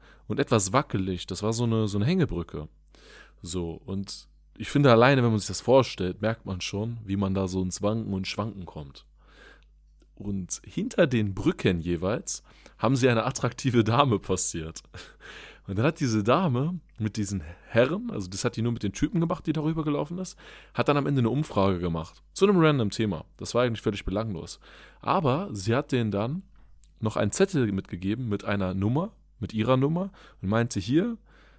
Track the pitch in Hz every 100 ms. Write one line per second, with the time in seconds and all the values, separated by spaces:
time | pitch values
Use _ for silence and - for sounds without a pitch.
0 | - - - 110 139 117 98 120 147 104
1 | 95 90 - 90 104 113 120 113 107 101
2 | 113 185 120 82 85 78 76 _ _ -
3 | - - - - 85 90 85 80 - 98
4 | 98 - - _ _ - 117 143 143 113
5 | 120 139 120 110 - 95 - 131 120 -
6 | 92 90 107 113 - 92 - 101 110 117
7 | 104 98 98 95 95 92 92 - 101 113
8 | 104 95 95 - 110 101 85 82 71 -
9 | - _ - - - - _ _ _ _
10 | _ - 101 98 90 - - - 233 -
11 | 165 123 104 95 117 190 117 87 82 85
12 | 90 113 - - - - - - 113 131
13 | 127 113 123 - 120 - 135 120 107 117
14 | 143 101 - 92 - 85 80 - - -
15 | - - - - - - - 98 131 156
16 | 135 110 104 143 185 120 147 180 - -
17 | 107 113 98 98 76 - - - 127 185
18 | 240 151 90 95 123 - 117 117 101 -
19 | - 180 170 175 - 151 151 165 151 143
20 | 151 175 185 - - - - - 120 143
21 | 143 139 117 127 156 - 98 90 87 82
22 | 80 - - - 196 190 160 143 107 -
23 | 110 80 - - 95 117 123 110 - 101
24 | - 98 113 87 - - - - - -
25 | - 165 151 139 104 104 95 120 147 127
26 | 113 98 113 165 - - - - - -
27 | 110 - 107 - 196 156 113 95 - 87
28 | 92 113 123 101 - 101 92 95 101 131
29 | 196 - _ - 101 110 110 131 139 170
30 | 196 - - - 92 110 117 107 92 147
31 | 220 233 - - -